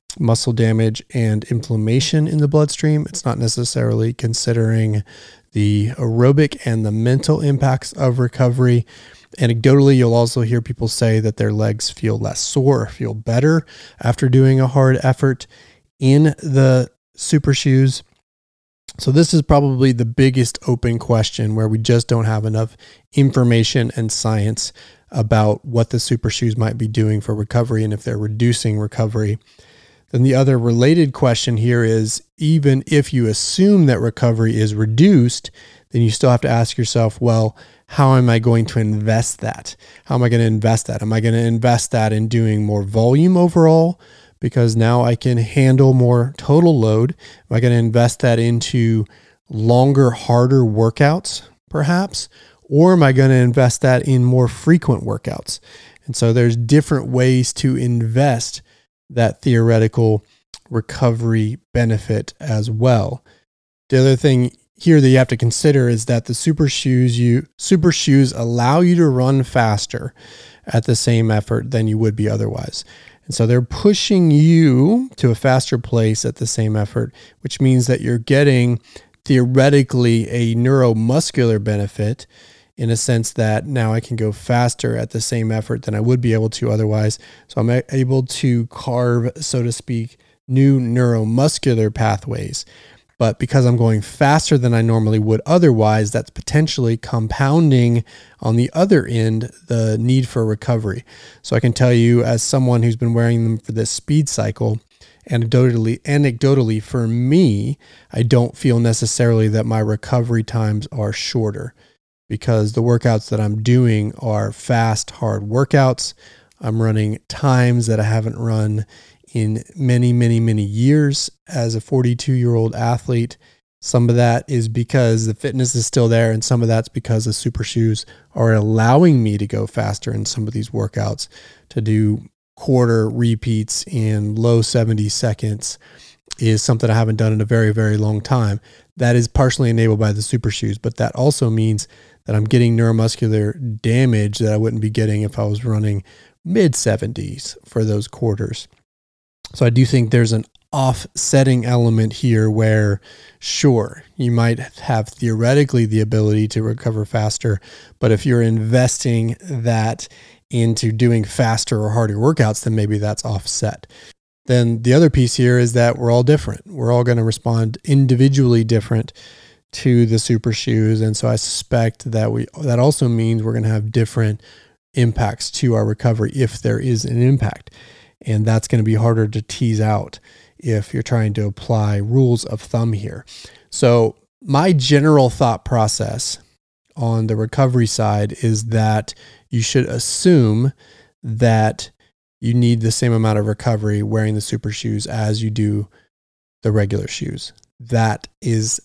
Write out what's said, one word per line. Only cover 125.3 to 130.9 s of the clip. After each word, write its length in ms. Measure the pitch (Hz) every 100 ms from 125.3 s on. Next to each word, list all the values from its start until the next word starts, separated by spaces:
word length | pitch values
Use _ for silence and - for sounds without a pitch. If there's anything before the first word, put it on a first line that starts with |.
fitness 420 | 110 139 127 123 123
is 100 | 110
still 220 | - 117
there, 240 | 113 113
and 100 | 110
some 200 | - 120
of 80 | 113
that's 180 | 113 113
because 360 | 113 - 110 113
the 80 |
super 320 | 107 120 - 117
shoes 400 | 117 110 107 - - _
are 200 | - 113
allowing 680 | 110 104 110 113 135 180 135
me 160 | 110 101
to 100 | 104
go 200 | 107 101
faster 460 | - 107 107 -
in 120 | 107 104
some 220 | - 107
of 60 |
these 160 | 120 -
workouts. 580 | 110 107